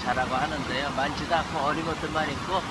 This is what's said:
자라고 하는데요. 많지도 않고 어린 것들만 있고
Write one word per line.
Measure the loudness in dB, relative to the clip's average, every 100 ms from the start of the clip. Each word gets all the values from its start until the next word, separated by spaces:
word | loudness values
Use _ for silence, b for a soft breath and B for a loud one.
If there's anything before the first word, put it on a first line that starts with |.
자라고 | 0 0 2
하는데요. | 2 0 -2 -2 0 0 0
많지도 | 0 0 2
않고 | 2 2 0
어린 | 2 2
것들만 | 0 -2 -2 0 0
있고 | -2 -2 -2 -2